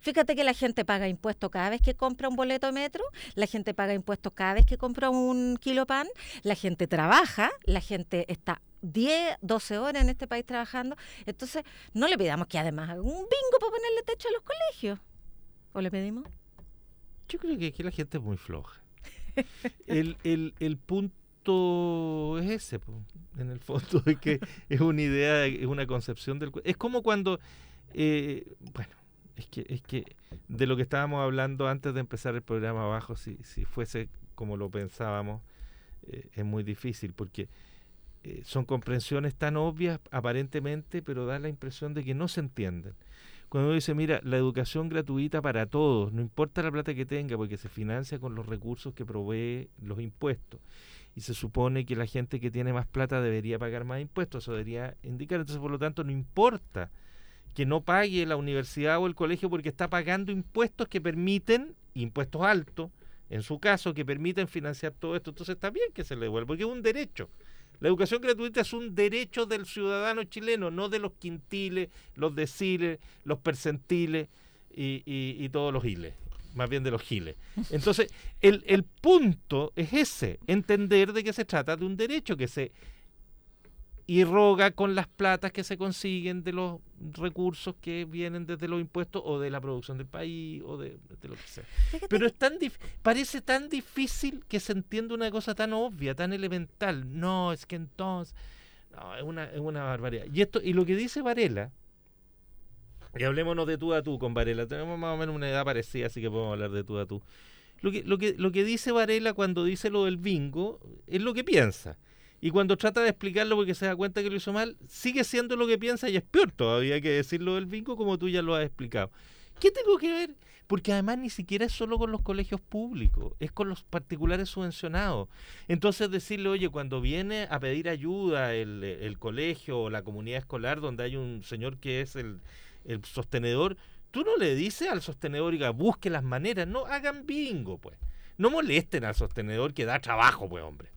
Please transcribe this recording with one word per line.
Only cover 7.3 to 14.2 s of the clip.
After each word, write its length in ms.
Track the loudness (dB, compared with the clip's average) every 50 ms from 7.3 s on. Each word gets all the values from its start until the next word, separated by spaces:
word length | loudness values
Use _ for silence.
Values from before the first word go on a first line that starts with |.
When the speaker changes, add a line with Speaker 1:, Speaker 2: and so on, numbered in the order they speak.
| 4 2 2 2 0 -2 2
Speaker 1:
la 180 | 2 2 2 2
gente 420 | -2 -4 -6 -4 -2 -2 -2 -2 -2 -6
está 300 | -8 -4 -6 -6 -6 _ -20 -20 -12
diez, 560 | -10 -4 0 2 2 4 4 4 2 0 -2 -4 -2
doce 340 | 0 0 0 0 -2 -4
horas 260 | -2 -2 -2 4 4 4
en 60 | 4
este 180 | 4 0 -4
país 200 | -4 -4 -4 -4
trabajando. 500 | -4 -4 -4 -4 -4 -4 -6 -4 -4 -8 -10 -14 -18 -18 -14 -10
Entonces, 360 | -10 -8 -8 -8 -6 -6 -6 -8 -8 -16 -20 -20 -8 -2
no 160 | 2 4 4
le 80 | 4
pidamos 300 | 4 4 2 2 0 0
que 120 | 0 -2 -2
además 300 | 0 0 -2 -2 -6 -6
haga 140 | -6 -2 -2
un 80 | -2 -2
bingo 460 | -2 0 0 0 2 2 4 2 4
para 100 | 2 2 -2
ponerle 300 | 0 0 0 0 0 0
techo 220 | -2 -6 -4